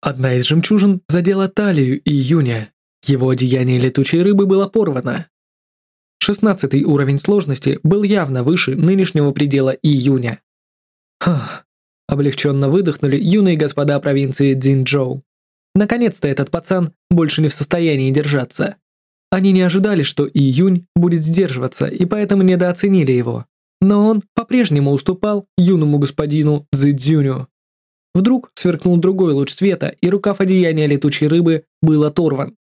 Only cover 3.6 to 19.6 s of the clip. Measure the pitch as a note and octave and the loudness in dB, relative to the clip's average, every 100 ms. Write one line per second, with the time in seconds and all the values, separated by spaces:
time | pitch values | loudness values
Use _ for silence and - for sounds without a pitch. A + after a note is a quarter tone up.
3.6 | B2+ B2+ B2+ C3 C#3 E3 F#3 G3+ G3 F#3+ | 0 0 0 0 0 2 2 2 2 2
4.6 | G3 A3+ F#3+ C3 B2 - E3+ _ _ _ | 0 0 -2 -2 -6 -8 -10 _ _ _
5.6 | _ _ _ _ _ _ - G3+ G#3+ F#3+ | _ _ _ _ _ _ -4 0 0 0
6.6 | C3+ C3+ - C#3+ C3+ C#3 - G#3 D3+ C3 | -2 0 0 0 0 -2 0 0 0 -4
7.6 | C#3 - D#3 G3+ G3+ G3+ D3+ B2+ B2 E3+ | -4 -2 0 0 2 0 -2 -2 0 0
8.6 | - C3+ D#3+ G3 F#3 D#3 C#3+ C#3+ D3 C#3 | -2 0 0 2 0 0 0 0 0 0
9.6 | C3+ C3 D3+ C#3+ B2+ C3+ A#2 - _ _ | 0 0 0 2 2 0 -2 -8 _ _
10.6 | _ _ _ _ _ _ - D#3 G#2+ - | _ _ _ _ _ _ -2 -2 -4 -14
11.6 | _ _ _ _ - C#3+ C#3+ C#3 D3 C#3 | _ _ _ _ -6 -2 -2 -2 -2 0
12.6 | C#3 E3+ F3+ D3 C#3+ C#3+ F3+ G#3 F#3+ D#3+ | 2 2 0 -2 -2 0 2 2 2 2
13.6 | D3+ D3 C#3+ C#3+ D3 C#3 C#3 C3 C#3 C3 | -2 -2 0 0 0 -2 -2 0 0 2
14.6 | C3+ C3+ C3 C#3+ B2+ C3+ _ _ _ _ | 2 0 0 -2 -2 -6 _ _ _ _
15.6 | _ F#3+ G#3 A#3 A#3 - C#3+ C#3 C#3 E3+ | _ 0 0 2 0 0 -4 -2 -4 -6
16.6 | - F#3+ E3 _ _ F3 D#3+ - D#3 - | -2 -2 -2 _ _ 2 2 0 -2 -2
17.6 | D3 F3 E3 C#3+ C3 C3+ D3 C#3+ B2 - | -4 -2 0 0 0 0 0 -2 -4 -6
18.6 | - - _ _ _ _ _ F#3 G3 F#3 | -6 -6 _ _ _ _ _ 0 2 2